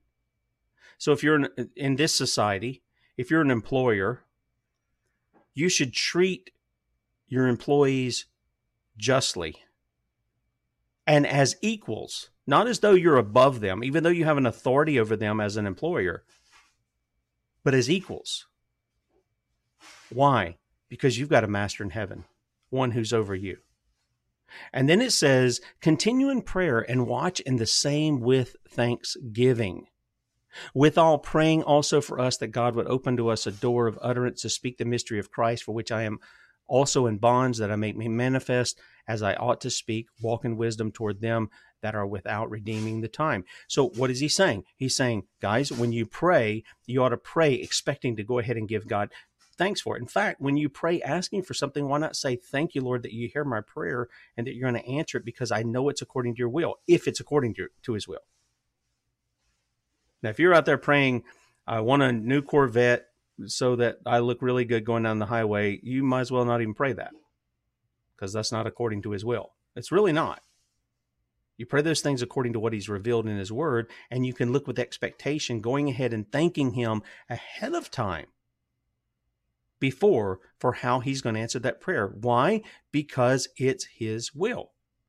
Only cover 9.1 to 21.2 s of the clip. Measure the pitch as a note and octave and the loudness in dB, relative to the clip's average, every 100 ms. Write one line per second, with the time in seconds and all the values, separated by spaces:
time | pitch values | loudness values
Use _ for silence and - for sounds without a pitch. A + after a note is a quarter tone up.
9.1 | C3 - - E2 - _ _ _ _ _ | 2 0 -4 -8 -10 _ _ _ _ _
10.1 | _ _ _ _ _ _ _ _ _ - | _ _ _ _ _ _ _ _ _ 2
11.1 | D3+ C#3+ C#3 C3 - G#3+ G#3+ - G#2+ - | 4 4 4 2 2 -4 -4 -6 -8 -8
12.1 | - - _ - C#3+ A#3 G#3 G#3 F#3 E3+ | -12 -14 _ 2 4 4 2 6 8 8
13.1 | C3 G#2 A#2 C3+ B2 G2+ F#2+ C3+ D#3+ E3 | 6 6 6 6 6 -2 -2 -2 2 2
14.1 | F3 D#3 C#3+ A#2+ - C3+ C3 D#3 C3 A2 | 2 2 4 2 0 2 2 4 2 2
15.1 | G#2+ G#2+ G#2+ G#2 G#2+ G2+ F#2 D#3+ D#3+ F2+ | 0 0 0 -2 -2 -4 -4 -4 0 -2
16.1 | E2 _ _ _ _ _ _ _ _ _ | -4 _ _ _ _ _ _ _ _ _
17.1 | _ _ _ _ _ C#3+ C3 A#2+ F#3 - | _ _ _ _ _ 2 2 2 0 -2
18.1 | F#2+ - - - _ _ _ _ _ _ | -12 -10 -10 -12 _ _ _ _ _ _
19.1 | _ _ _ _ _ _ _ - - - | _ _ _ _ _ _ _ -20 -20 -8
20.1 | A#2+ C#3 B2 E2+ - _ _ - A#2+ C#3 | 2 4 4 0 -6 _ _ -18 0 0
21.1 | A#2 | 0